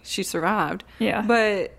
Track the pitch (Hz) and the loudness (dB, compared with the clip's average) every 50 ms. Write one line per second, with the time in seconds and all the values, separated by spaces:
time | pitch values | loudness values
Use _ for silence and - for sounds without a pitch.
0 | - - - - 185 - - 170 160 180 214 208 165 151 165 196 - - - - | -12 -8 -6 -4 -4 -4 -2 -2 0 0 2 2 0 -2 -2 -6 -10 -12 -6 -2
1 | 226 214 - - 214 214 240 233 220 214 208 190 170 - - | -2 0 0 0 2 2 4 4 4 2 2 0 -2 -4 -8